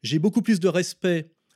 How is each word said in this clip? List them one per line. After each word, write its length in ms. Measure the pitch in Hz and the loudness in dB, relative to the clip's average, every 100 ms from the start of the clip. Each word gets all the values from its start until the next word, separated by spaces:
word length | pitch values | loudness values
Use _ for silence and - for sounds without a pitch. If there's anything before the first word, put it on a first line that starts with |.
j'ai 160 | 107 156 | -4 0
beaucoup 240 | 202 233 | 0 0
plus 160 | 214 196 | 0 2
de 80 | 180 | 0
respect 640 | 180 175 - 185 170 156 _ _ | 0 -4 -4 -2 -2 -4 _ _